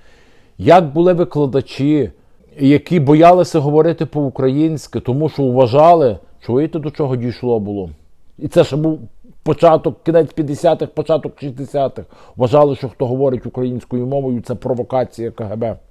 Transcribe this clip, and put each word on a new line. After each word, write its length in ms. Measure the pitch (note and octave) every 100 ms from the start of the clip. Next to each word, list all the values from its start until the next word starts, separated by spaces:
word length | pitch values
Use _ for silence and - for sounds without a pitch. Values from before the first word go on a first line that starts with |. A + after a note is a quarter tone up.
| - _ _ _ _ -
як 340 | F#2+ F3 D#3+
були 200 | D3 F3
викладачі, 960 | F3 E3+ D3 C#3+ B2+ B2+ - C#3 D3+ A2+ - _ _ _ -
які 420 | C#3 C#3+ - F3
боялися 580 | C3+ D3+ E3 F3+ E3+ E3
говорити 480 | C#3+ D3 D#3+ D#3+ D#3+
по-українськи, 920 | D3+ C#3 A#2 C3 C3+ D#3+ D#3 - A#2
тому 280 | A#2 C3 D#3
що 140 | -
вважали, 760 | C3+ B2 B2+ C3 D#3+ E3+ C3+ F#2+ - -
чуєте, 380 | - A#2+ D#3 E3
до 120 | D3
чого 260 | - C#3+ B2+
дійшло 440 | A#2+ G#2+ B2 A#2
було? 300 | G2+ G2+ F2+ D2 _ - - -
І 100 | D3+
це 160 | E3+
ще 120 | D3+ C#3+
був 240 | D#3 D#3 A2 - - -
початок, 600 | - D3 E3+ D#3+ D#3+ A#2+
кінець 280 | - E3 D#3
п'ятдесятих, 580 | - D3 C#3+ E3 D#3+ C#3+
початок 500 | - D3 D#3 D3 -
шістдесятих. 640 | C#3+ B2+ C3+ D3 C3 - F#2 - - -
Вважали, 400 | B2 D3 D3 C3+
що 120 | C3
хто 180 | - B2+
говорить 400 | C3 C#3 B2 A#2
українською 600 | B2+ B2+ B2 - B2 B2
мовою, 340 | C#3+ C3+ B2
це 140 | -
провокація 760 | A#2 B2 B2 A#2 C3 A#2+ - A2+
К 140 | -
Г 120 | A2 G#2
Б. 200 | A2+ G2 _